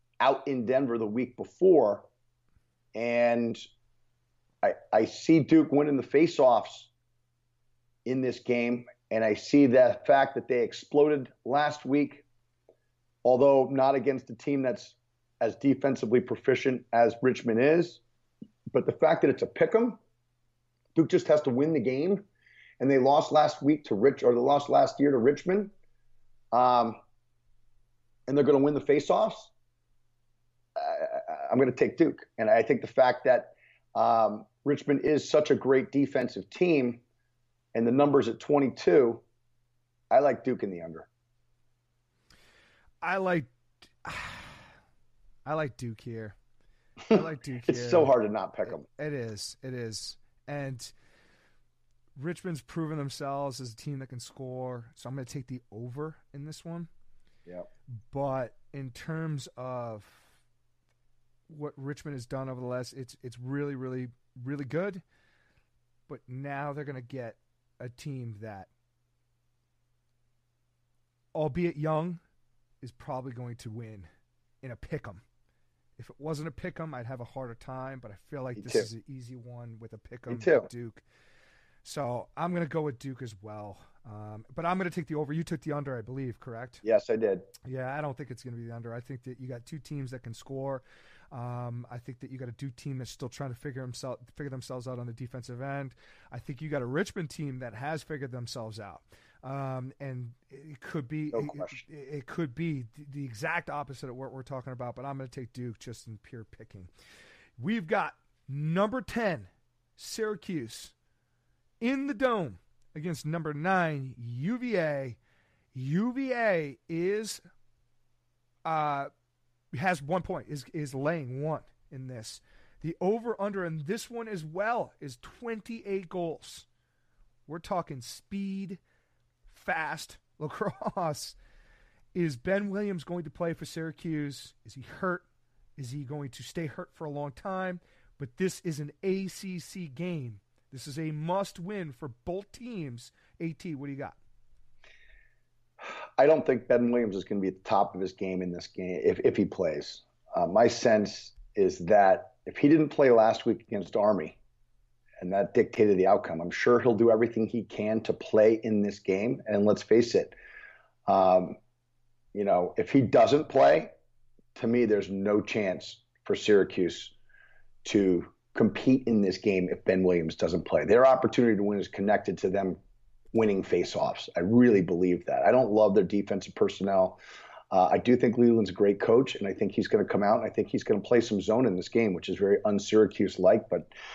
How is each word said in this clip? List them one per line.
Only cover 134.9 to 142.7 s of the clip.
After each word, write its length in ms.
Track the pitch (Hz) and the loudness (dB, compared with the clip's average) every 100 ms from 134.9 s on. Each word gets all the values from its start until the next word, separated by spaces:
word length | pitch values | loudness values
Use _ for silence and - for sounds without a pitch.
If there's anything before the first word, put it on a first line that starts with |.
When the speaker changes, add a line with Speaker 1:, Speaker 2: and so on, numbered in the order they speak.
| - 185 175 _ _ _ _ _ - | -8 -4 -4 _ _ _ _ _ -14
Speaker 2:
Is 140 | 123 | -12
he 120 | 143 | -10
going 260 | 131 147 139 | -10 -10 -12
to 120 | - | -14
stay 220 | 117 - 160 | -14 -8 -8
hurt 240 | - 107 | -8 -14
for 120 | - 156 | -12 -10
a 60 | |
long 200 | 143 143 | -8 -10
time? 480 | - 196 185 185 180 _ _ _ - | -10 -8 -6 -6 -8 _ _ _ -14
But 180 | 135 - | -12 -4
this 220 | 185 - 175 | -4 -2 -8
is 140 | 143 | -8
an 120 | 147 - | -8 -8
A 240 | 196 190 190 | -4 -4 -4
C 320 | - 190 180 | -10 -12 -12
C 280 | - 196 165 | -12 -12 -12
game. 520 | 127 180 165 123 101 _ _ _ | -10 -8 -6 -8 -14 _ _ _
This 160 | 131 151 | -16 -12
is 120 | 139 | -8
a 100 | 156 | -6
must-win 840 | 151 160 190 202 - 175 208 160 | -6 -4 -2 -4 -8 -10 -10 -10
for 160 | 131 143 - - | -12 -14 -12 -10
both 260 | 185 202 | -10 -10
teams. 600 | - 240 | -16 -12